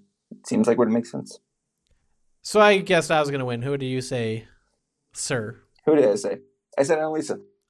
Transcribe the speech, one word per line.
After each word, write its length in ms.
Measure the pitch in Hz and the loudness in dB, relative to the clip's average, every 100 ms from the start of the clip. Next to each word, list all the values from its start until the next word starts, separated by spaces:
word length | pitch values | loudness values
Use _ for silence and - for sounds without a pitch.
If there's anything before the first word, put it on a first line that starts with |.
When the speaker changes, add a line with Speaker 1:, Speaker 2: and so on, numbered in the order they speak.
| _ _ _ | _ _ _
Speaker 1:
It 160 | - - | -20 -6
seems 180 | 113 110 | 0 2
like 80 | |
it 40 | 113 | 2
would 100 | 113 | 2
make 180 | 117 120 | 0 -4
sense. 320 | 143 - - _ _ _ _ _ _ _ _ _ _ | -10 -12 -18 _ _ _ _ _ _ _ _ _ _
Speaker 2:
So 180 | - 208 | -2 6
I 180 | 208 202 | 6 6
guessed 320 | 185 175 156 | 4 0 2
I 100 | 160 | 0
was 100 | 143 | 0
gonna 140 | 139 | -2
win. 180 | 127 120 | -4 -4
Who 140 | 131 143 | -4 -4
do 100 | 131 | -4
you 140 | 127 | -6
say, 480 | 123 127 113 113 - _ _ _ _ _ _ | -4 -4 -4 -6 -10 _ _ _ _ _ _
sir? 480 | - - 131 107 - _ _ | -12 -6 -6 -6 -12 _ _
Speaker 1:
Who 100 | - | 0
did 140 | 151 120 | 4 4
I 60 | 98 | 2
say? 220 | - - _ _ _ - | -4 -8 _ _ _ -4
I 40 | |
said 160 | 139 156 | 0 0
Annalisa. 400 | 156 156 147 101 - _ _ | 0 -4 -6 -8 -12 _ _